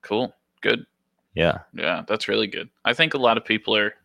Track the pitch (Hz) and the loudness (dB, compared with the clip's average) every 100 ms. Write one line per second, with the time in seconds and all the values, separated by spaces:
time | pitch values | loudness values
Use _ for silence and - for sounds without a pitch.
0 | - 107 127 _ _ _ - 117 - _ | -4 -4 -4 _ _ _ -2 -2 -4 _
1 | _ _ _ - 82 - - - 80 85 | _ _ _ 0 0 0 -8 -6 -4 -4
2 | - 110 - 107 107 - - _ - 123 | -2 -4 0 -2 -2 -6 -14 _ -2 2
3 | 160 147 123 113 - 110 - 107 104 - | 0 4 2 2 0 -2 2 0 0 -4